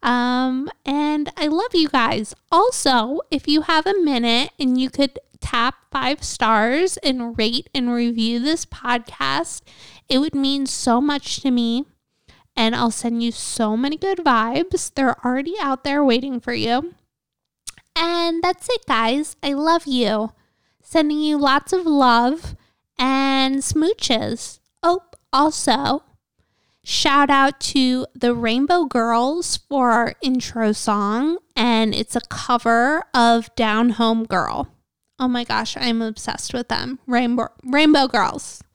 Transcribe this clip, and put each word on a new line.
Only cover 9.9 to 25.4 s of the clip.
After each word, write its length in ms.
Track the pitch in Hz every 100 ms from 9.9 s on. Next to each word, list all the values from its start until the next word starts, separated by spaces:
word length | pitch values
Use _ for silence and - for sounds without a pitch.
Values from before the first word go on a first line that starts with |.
| - _
it 120 | 262
would 160 | 277 277
mean 300 | 269 277 269
so 360 | - - 233
much 400 | 285 285 - -
to 100 | 277
me. 340 | 247 233 233 294 _ _ _ _ - _ -
And 200 | 226 233
I'll 160 | 240
send 320 | 220 240 233
you 80 | 233
so 460 | 226 - - 220 220
many 180 | 262 302
good 240 | 381 381
vibes. 760 | 320 240 220 254 359 370 -
They're 320 | - 269 254 247
already 300 | 254 285 392
out 220 | 294 262
there 200 | - 285
waiting 360 | 285 233 269 254
for 140 | -
you. 400 | 240 220 240 330 - _ _ _ _ _ _ - - _ -
And 480 | 330 339 339 330
that's 240 | 349 370 -
it, 160 | 494 -
guys. 500 | 240 226 262 302 -
I 120 | 277
love 320 | 277 302 339 311
you. 460 | 254 226 214 214 - _ _ _ _
Sending 380 | _ 320 302 302
you 180 | 302 302
lots 340 | 277 269 -
of 140 | 381 339
love 680 | 294 262 233 240 311 - - _ _ _ _
and 600 | 262 269 269 269 269 269
smooches. 1000 | 269 - 311 453 - 226 214 233 - - _ _
Oh, 200 | 330 359 - - _
also, 720 | 269